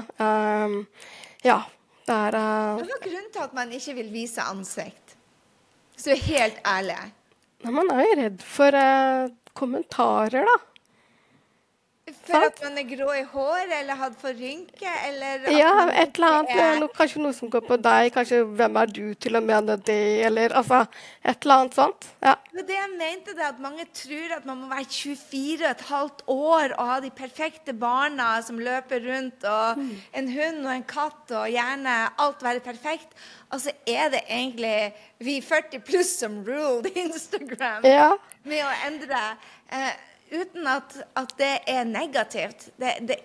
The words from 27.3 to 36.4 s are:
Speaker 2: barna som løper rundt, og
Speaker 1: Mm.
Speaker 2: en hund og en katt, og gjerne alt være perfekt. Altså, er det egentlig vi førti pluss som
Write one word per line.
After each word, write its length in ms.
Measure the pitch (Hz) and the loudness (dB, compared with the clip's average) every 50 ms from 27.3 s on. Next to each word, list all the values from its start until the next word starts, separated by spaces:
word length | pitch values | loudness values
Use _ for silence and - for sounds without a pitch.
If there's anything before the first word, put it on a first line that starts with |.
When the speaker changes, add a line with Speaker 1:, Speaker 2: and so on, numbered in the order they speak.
| - - 311 320 320 - _ 285 247 | -8 -6 -6 -6 -6 -10 _ -10 -6
Speaker 2:
barna 540 | 214 240 240 247 262 285 302 294 262 240 226 220 226 | -4 -2 0 0 0 0 0 -2 -2 0 0 0 -2
som 140 | 226 - 233 | -4 -6 -8
løper 460 | 226 233 247 254 262 262 254 269 240 226 | -6 -4 -4 -4 -4 -4 -4 -6 -4 -4
rundt, 400 | 254 254 262 262 254 254 _ - | -4 -4 -4 -6 -8 -8 _ -4
og 340 | 202 214 214 226 226 226 | -2 0 0 0 0 -2
Speaker 1:
Mm. 140 | 285 277 254 208 190 - - - | -2 -6 -8 -8 -12 -14 -10 -8
Speaker 2:
en 180 | 269 269 254 | -6 -6 -4
hund 340 | 247 294 302 330 320 302 269 | -2 -2 -2 -2 -4 -4 -6
og 80 | 269 254 | -6 -6
en 100 | 254 247 | -6 -8
katt, 480 | - - 302 294 302 294 - _ - | -8 -6 -4 -4 -4 -6 -12 _ -8
og 200 | 240 214 220 226 | -6 -4 -2 -2
gjerne 480 | 233 240 240 254 277 277 269 269 240 226 226 - - | -2 -2 -2 -2 -4 -4 -2 -2 0 0 0 -2 0
alt 240 | - 294 285 277 - | 0 0 0 0 0
være 220 | 262 240 240 247 247 | 0 0 0 -2 -4
perfekt. 480 | 247 233 226 - 302 320 320 - - _ - - - - - - _ | -10 -12 -8 -6 -6 -6 -6 -10 -16 _ -20 -20 -20 -20 -20 -14 _
Altså, 200 | 269 269 277 285 - - _ | -8 -6 -6 -6 -8 -6 _
er 240 | 226 233 - 311 302 | -4 -2 0 0 0
det 140 | 262 - - - | 0 -2 -4 -4
egentlig 640 | 220 240 254 262 233 233 226 226 214 214 214 202 208 - - _ _ | -4 -4 -4 -4 -4 -4 -2 0 0 0 0 -2 -6 -12 -20 _ _
vi 240 | - 233 262 285 269 | -8 -6 -4 -4 -4
førti 420 | 233 - 330 311 311 - 285 240 - | -2 0 0 0 0 -2 -10 -14 -2
pluss 320 | - 277 359 349 359 - - | 0 2 2 2 2 0 -4
som 200 | 240 214 208 208 | -6 -6 -6 -8